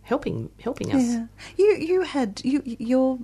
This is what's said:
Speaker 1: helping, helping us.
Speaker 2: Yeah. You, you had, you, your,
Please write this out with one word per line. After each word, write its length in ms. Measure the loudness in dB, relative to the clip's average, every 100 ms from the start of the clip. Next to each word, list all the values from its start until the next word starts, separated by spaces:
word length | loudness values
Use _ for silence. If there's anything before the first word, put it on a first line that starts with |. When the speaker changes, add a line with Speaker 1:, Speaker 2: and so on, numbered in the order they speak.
Speaker 1:
helping, 480 | -4 -2 -2 -6 -8 -8
helping 320 | -8 -6 0
us. 80 | 2
Speaker 2:
Yeah. 240 | 2 0 -4 -12 -12 2
You, 180 | 4 4
you 240 | 2 0
had, 400 | 0 0 -2 -2
you, 180 | -2 -2 -2
your, 520 | -8 0 2 2 0